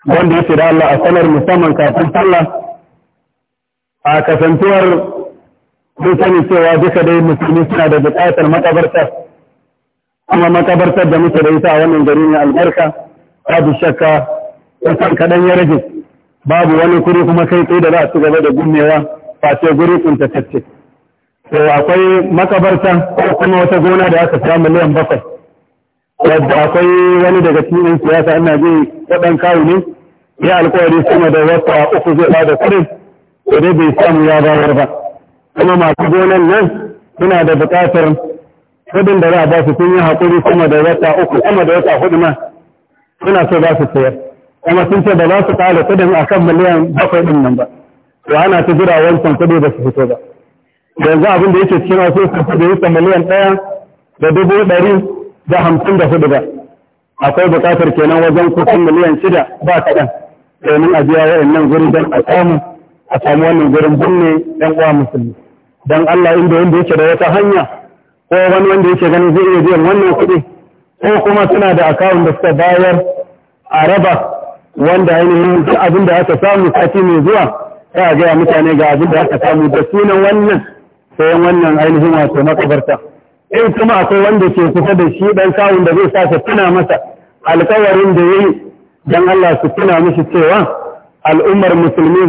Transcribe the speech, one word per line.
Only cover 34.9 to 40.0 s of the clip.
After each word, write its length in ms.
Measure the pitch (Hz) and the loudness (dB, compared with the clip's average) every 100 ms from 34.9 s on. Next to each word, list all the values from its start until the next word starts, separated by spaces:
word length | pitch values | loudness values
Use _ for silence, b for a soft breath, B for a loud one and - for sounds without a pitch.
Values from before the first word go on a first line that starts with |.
| - - - _ _ _ - | -6 -14 -16 _ _ _ -2
Kuma 200 | 180 180 | 0 2
masu 320 | 165 151 175 | 0 0 0
gonan 380 | 180 190 185 170 | 0 2 2 2
nan 460 | 202 180 - - - _ - | 2 0 -4 -14 -18 _ -6
suna 240 | 185 180 | -2 0
da 100 | 160 151 | 0 0
buƙatar 520 | 156 175 175 175 156 151 - - - _ _ _ - | 0 0 0 0 0 -2 -6 -14 -20 _ _ _ -8
kuɗin 260 | 190 202 190 | -2 0 2
da 80 | 165 | 2
za 100 | 175 | 2
a 60 | 156 | 2
ba 100 | 165 156 | 0 0
su, 60 | 151 | 0
sun 160 | 175 | 0
yi 60 | 185 | 2